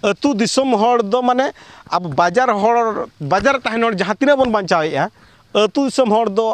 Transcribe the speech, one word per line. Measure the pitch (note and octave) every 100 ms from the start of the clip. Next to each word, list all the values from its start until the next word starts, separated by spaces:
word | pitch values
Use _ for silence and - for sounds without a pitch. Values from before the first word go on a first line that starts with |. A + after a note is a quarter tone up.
ᱟᱹᱛᱩ | G#3+ G3+ C#4+ A#3+
ᱫᱤᱥᱚᱢ | A3+ - C4+ A3+
ᱦᱚᱲ | A3 B3
ᱫᱚ | G3+ A#3+
ᱢᱟᱱᱮ | B3 B3 C#4 - - - -
ᱟᱵᱚ | F3 F3
ᱵᱟᱡᱟᱨ | C#3 F3 F3+ B3+
ᱦᱚᱲ, | G#3 G#3+ A#3+ A3+ G#3 B3 _
ᱵᱟᱡᱟᱨ | D3 F#3+ G#3+ C4+
ᱛᱟᱦᱮᱱ | A#3+ A3
ᱦᱚᱲ | A#3 G3
ᱡᱟᱦᱟᱸ | F#3 G#3
ᱛᱤᱱᱟᱹᱜ | C#4 C#4+
ᱵᱚᱱ | C4
ᱵᱟᱧᱪᱟᱣᱮᱜᱼᱟ, | G#3+ F#3 F3 D#3+ D3 F3 _ - _ _ -
ᱟᱹᱛᱩ | G#3 A#3+ C#4
ᱫᱤᱥᱚᱢ | - B3+
ᱦᱚᱲ | G#3+ A3+
ᱫᱚ | G3 A3+